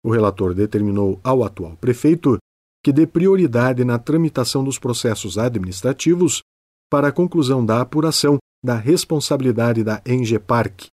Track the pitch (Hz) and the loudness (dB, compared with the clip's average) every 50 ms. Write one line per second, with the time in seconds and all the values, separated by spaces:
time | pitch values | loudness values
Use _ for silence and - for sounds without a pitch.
0 | - 123 113 117 107 101 98 - 101 92 90 92 104 104 - 107 104 104 101 104 | -2 0 0 2 2 2 0 0 -2 -2 0 0 -2 0 0 0 0 0 0 0
1 | 101 98 92 - - 131 131 127 117 98 - - 90 80 82 - - 123 117 - | 0 0 -2 -2 -2 0 0 0 0 -2 -4 -10 -12 -12 -12 -4 -2 -2 -2 2
2 | - 151 170 - - 147 117 - _ _ _ _ _ _ _ _ - 147 139 147 | 2 2 2 2 2 0 0 0 _ _ _ _ _ _ _ _ -2 0 4 4
3 | 165 160 _ 165 180 196 196 190 175 135 113 117 123 131 127 120 123 123 120 120 | 2 2 _ 0 2 4 4 4 2 2 2 2 2 2 2 0 0 0 0 -2
4 | 120 - 147 165 165 151 - 135 123 - - 135 135 139 131 - - 123 120 - | -2 0 0 0 0 0 0 -2 -4 -2 -2 -2 -2 -2 -6 -6 -6 -6 -4 -2
5 | - 120 107 - - 104 90 104 117 127 117 107 90 92 90 - - 127 139 - | -2 -2 -2 -2 -6 -6 -4 -2 -2 -2 -2 -4 -6 -6 -8 -4 -4 -4 -4 0
6 | - 156 175 175 180 156 - - _ _ _ _ _ _ _ _ _ _ - 143 | 0 0 2 2 2 0 0 -4 _ _ _ _ _ _ _ _ _ _ 0 0
7 | 139 143 135 - 180 180 - 170 139 123 135 131 117 110 113 120 127 - - 151 | 0 0 0 0 -2 0 0 0 0 2 0 0 0 0 0 0 -2 -2 -2 -2
8 | 156 160 147 - - 143 147 135 _ _ _ _ - 123 120 113 107 131 170 180 | -2 0 0 0 2 2 2 0 _ _ _ _ -4 -4 -4 -2 2 2 2 2
9 | - - 165 147 - - 147 135 131 127 113 113 117 120 117 113 107 107 107 104 | 0 -2 -4 -4 -2 -2 -2 0 0 0 0 2 0 0 0 0 0 -2 -4 -6
10 | _ 120 123 127 123 110 113 107 101 - 123 117 110 117 98 - - - _ | _ -2 -2 -2 0 0 -2 -2 0 0 0 0 0 -4 -6 -14 -20 -20 _